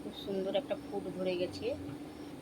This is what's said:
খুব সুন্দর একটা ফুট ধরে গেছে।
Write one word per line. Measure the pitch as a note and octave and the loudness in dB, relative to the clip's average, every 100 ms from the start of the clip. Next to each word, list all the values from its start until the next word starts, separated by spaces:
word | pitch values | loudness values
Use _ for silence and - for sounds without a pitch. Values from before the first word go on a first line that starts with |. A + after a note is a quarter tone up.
খুব | G#3 - - | -8 -4 0
সুন্দর | F#3+ F#3+ G3+ | 2 4 4
একটা | - G3 | 4 -2
ফুট | - G3+ F#3+ F3 | 0 -2 -2 0
ধরে | F#3 F3+ | 2 4
গেছে। | F3+ - G#3+ D4 C#4+ C#4+ - - - - | 2 2 0 0 -2 -6 -8 -10 -10 -8